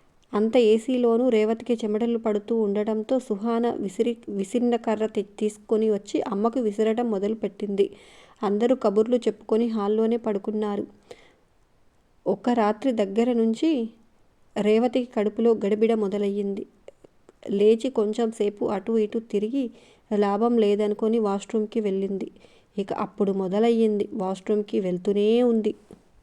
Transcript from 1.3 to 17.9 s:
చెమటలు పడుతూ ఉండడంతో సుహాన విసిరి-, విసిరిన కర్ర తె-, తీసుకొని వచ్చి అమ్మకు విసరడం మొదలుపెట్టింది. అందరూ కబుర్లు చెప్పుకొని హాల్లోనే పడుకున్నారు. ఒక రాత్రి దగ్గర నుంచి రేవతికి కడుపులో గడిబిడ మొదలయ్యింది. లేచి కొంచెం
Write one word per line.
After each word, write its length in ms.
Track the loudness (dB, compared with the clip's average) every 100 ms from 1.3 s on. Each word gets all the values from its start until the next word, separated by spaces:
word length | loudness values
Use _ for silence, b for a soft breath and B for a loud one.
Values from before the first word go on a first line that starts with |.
| 4 2 0 -2
చెమటలు 440 | -4 -2 -2 0 -2
పడుతూ 440 | 0 -2 -2 0
ఉండడంతో 580 | 0 0 -2 -2 -2 -2
సుహాన 500 | -2 -4 -2 0 0
విసిరి-, 460 | -2 -4 -2 -2 -4 -6
విసిరిన 460 | -6 -4 0 2 0
కర్ర 300 | 0 -2 -2
తె-, 320 | -2 -6 -4
తీసుకొని 520 | -4 -4 -2 0 2
వచ్చి 300 | 0 -2 -4
అమ్మకు 380 | -2 0 0 0
విసరడం 520 | -2 0 0 0 -2
మొదలుపెట్టింది. 800 | -2 -2 -4 -6 -6 -4 0 0 B B B B B
అందరూ 320 | -2 0 2 2
కబుర్లు 400 | 2 2 2 0
చెప్పుకొని 520 | 0 -6 -2 0 0
హాల్లోనే 500 | -2 0 0 0 0
పడుకున్నారు. 680 | -2 -4 -4 -4 -4 -4 -6 -12 B B B B _ _ _ _ _ _ _ _ -4
ఒక 220 | -2 0
రాత్రి 420 | 2 2 0 -2
దగ్గర 420 | 0 0 0 0
నుంచి 560 | 2 0 0 0 0 -4 -10 _ _ _ _ _ -4
రేవతికి 500 | 2 2 2 0 -2
కడుపులో 380 | -2 -2 2 2
గడిబిడ 420 | 2 0 2 2
మొదలయ్యింది. 720 | 2 0 -2 -2 -2 -4 -6 -10 _ -20 -20 -20 _ _ _ -4
లేచి 400 | 2 4 4
కొంచెం 420 | 2